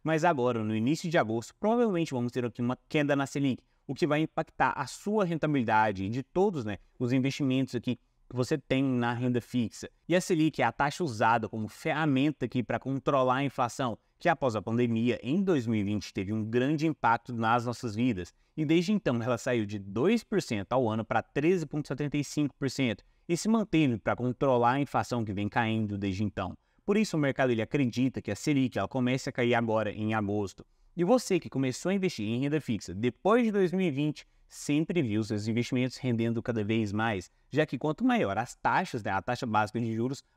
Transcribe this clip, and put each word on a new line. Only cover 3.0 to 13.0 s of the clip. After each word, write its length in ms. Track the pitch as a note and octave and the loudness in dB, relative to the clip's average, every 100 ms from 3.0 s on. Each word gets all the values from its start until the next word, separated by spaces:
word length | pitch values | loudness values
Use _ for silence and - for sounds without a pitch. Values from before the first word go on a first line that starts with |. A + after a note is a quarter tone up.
| C#3+ C#3+ | 2 0
na 80 | |
Selic, 380 | C#3 D3 C#3 A#2+ _ _ - | -2 -2 -2 -2 _ _ -12
o 80 | |
que 120 | C3+ D#3+ | -2 0
vai 140 | D3 | 2
impactar 520 | D#3 - E3 - C3+ | 0 -4 -6 0 0
a 140 | - C3 | 0 -6
sua 380 | - - G#3+ | -8 -4 0
rentabilidade 800 | F3+ E3 D#3 C#3+ A2+ A2 A2 F#2+ | 0 0 0 2 4 4 4 0
e 40 | F#2+ | -4
de 120 | A#2+ | -4
todos, 420 | - F3 G3+ E3 | -4 0 0 0
né, 140 | G#2+ G2 - - | -4 -8 -12 -6
os 140 | B2 | 0
investimentos 640 | C3+ C3 - C#3 C3 C3 | 2 0 0 0 0 0
aqui 220 | A#2+ B2+ A#2+ | -2 -4 -6
que 400 | _ _ - B2 | _ _ -8 -4
você 220 | B2 D#3 | -2 -2
tem 240 | - C3 | 0 0
na 300 | C3+ B2 A#2+ | 2 0 0
renda 280 | A#2+ B2+ A#2+ | 0 0 0
fixa. 500 | - B2+ A2 - - - - | -2 -2 -2 -6 -14 -14 0
E 60 | |
a 60 | F3 | 0
Selic 400 | - E3+ D#3 - | 2 2 2 2
é 40 | |
a 80 | A#2+ | 0
taxa 300 | - C#3+ - | 0 -2 -2
usada 460 | F3 G#2+ A2+ A#2 A2 | -4 2 4 4 0
como 200 | A2+ G#2+ | -6 -8
ferramenta 800 | - D#3+ D3 D#3 C3 D3 D3 B2 | -6 -4 0 2 2 2 0 -4
aqui 160 | B2+ | -2
pra 160 | A2 A#2 | -2 -4
controlar 580 | B2+ C3+ | -4 -4